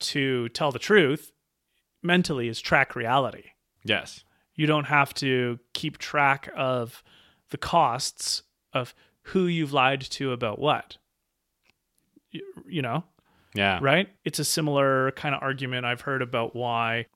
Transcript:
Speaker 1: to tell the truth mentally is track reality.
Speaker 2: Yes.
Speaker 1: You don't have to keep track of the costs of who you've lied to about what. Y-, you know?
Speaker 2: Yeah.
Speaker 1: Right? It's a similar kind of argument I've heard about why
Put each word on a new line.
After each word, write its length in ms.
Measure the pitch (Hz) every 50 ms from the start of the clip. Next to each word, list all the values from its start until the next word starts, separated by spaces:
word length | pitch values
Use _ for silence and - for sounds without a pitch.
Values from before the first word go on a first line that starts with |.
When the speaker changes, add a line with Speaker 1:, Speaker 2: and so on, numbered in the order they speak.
Speaker 1:
to 460 | - - - 147 135 135 131 123 120 117
tell 220 | - - 160 147
the 80 | 131 123
truth 520 | - - 208 214 170 131 143 156 - - _ _ _ _ _ _ _ _ _ _ _ _ _ _ -
mentally 440 | 175 175 180 175 - 160 131 120 117
is 140 | 113 -
track 340 | - - 175 147 135 - -
reality. 500 | 123 120 113 123 139 135 113 - - - - _ _ _ _ _ _ _
Speaker 2:
Yes. 400 | 110 107 92 67 - - - _ _ _ _ _ _ _
Speaker 1:
You 100 | - 151 147
don't 180 | 151 151 143
have 280 | 131 151 147 139 - -
to 440 | - 139 135 131 127 123 120 120 120 _ _ _
keep 240 | - - 156 139 -
track 500 | - - - 147 143 139 135 139 - - -
of 480 | - 143 131 127 123 117 117 - - _ _ _ _ _ _ _ _ _ _
the 80 | - -
costs 840 | - - - 170 156 127 117 131 - - - - - - - - - _ _ _ _ _
of 220 | - 135 123 - - _ _ _ _ _ _
who 220 | - - 190 185 175
you've 260 | 170 165 156 139 143
lied 280 | 143 127 131 139 135
to 300 | 131 - - - 139 135
about 280 | 127 120 123 110 104 -
what. 380 | - 147 143 113 - _ - _ _ _ _ _ _ _ _ _ _ _ _ _ _ _ _ _ _ _ _ _ _ _ _ _ _ _ -
Y-, 60 | - 392 392 381 - - -
you 140 | - 160
know? 220 | 131 120 117 151 175 _ _ _ _ _ _ _ _ _ _
Speaker 2:
Yeah. 240 | 104 98 98 - -
Speaker 1:
Right? 280 | 139 139 143 170 196 190 _ _ _
It's 160 | 165 143 -
a 60 | 151
similar 640 | - - - 156 151 143 139 139 135 135 131 131 131
kind 240 | 131 - - 143 139
of 60 | - -
argument 420 | 135 135 131 139 127 127 127 123
I've 160 | 120 120 123
heard 200 | - - 135 131
about 340 | 131 120 127 120 117 117 -
why 520 | 117 123 120 117 117 117 113 113 117 113 _ _